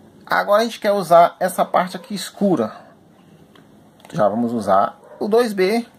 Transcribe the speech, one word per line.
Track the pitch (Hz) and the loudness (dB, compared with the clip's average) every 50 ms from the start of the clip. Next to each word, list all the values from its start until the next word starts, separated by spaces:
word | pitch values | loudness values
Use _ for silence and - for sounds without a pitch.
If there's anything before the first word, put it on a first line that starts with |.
| - - - - - | -20 -20 -20 -16 -8
Agora | - 170 180 185 190 202 214 | -4 -2 -2 0 2 2 0
a | 233 | 0
gente | 233 - - | -2 -4 -6
quer | - 208 | -2 -2
usar | 202 202 180 156 170 170 175 170 - - | -2 -2 2 4 6 6 6 6 2 -2
essa | 180 185 185 - 175 | -4 -4 -2 -2 -2
parte | - - 190 180 180 - | 0 0 -2 -2 -2 -8
aqui | 180 - - 208 | -14 -14 -12 -12
escura. | 185 - - - - 202 196 170 123 110 110 - - - - - _ _ _ _ _ - - - - - _ - - - _ - - - _ _ _ - - | -10 -12 -10 -6 -2 0 0 0 0 -2 -4 -8 -14 -20 -20 -20 _ _ _ _ _ -20 -20 -20 -20 -20 _ -20 -20 -20 _ -20 -20 -20 _ _ _ -20 -10
Já | - - 107 | -4 0 0
vamos | 98 104 120 120 113 | 0 0 0 -4 -4
usar | 120 113 98 98 95 98 - - - - - - - - | -4 -4 -2 0 2 2 2 0 -4 -10 -20 -18 -12 -8
o | - 208 | -4 0
dois | 214 240 247 220 | 0 0 0 0
B | 202 190 185 185 220 233 233 - _ | -2 -2 -2 0 0 -4 -6 -8 _